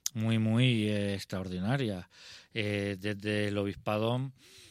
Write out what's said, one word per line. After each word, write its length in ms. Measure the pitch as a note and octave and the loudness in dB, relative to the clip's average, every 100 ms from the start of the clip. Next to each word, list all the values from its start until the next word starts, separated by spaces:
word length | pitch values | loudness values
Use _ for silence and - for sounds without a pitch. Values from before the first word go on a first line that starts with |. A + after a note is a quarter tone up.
| - | -6
muy, 240 | A2 A2+ A2+ | -2 2 2
muy, 460 | A2 A2+ B2+ A2+ G#2 | 4 4 4 4 2
eh, 260 | G#2 G2+ | 2 0
extraordinaria. 920 | G2 - F#2+ F#2 F2+ G2 C#3 A2+ F#2 F#2 - - - - | -2 -4 -6 -4 -4 -2 0 -2 -4 -10 -20 -20 -20 -10
Eh, 420 | A2+ G#2 G2+ G2+ F#2+ | -4 -2 0 -2 -2
desde 500 | G2+ G2+ G#2+ G#2 G#2 | -4 -4 -2 0 0
el 100 | G2+ | 0
obispado 760 | G2+ F#2+ - G#2+ A2+ B2 C3+ - - - - | -2 -4 -2 0 2 0 -4 -10 -20 -20 -20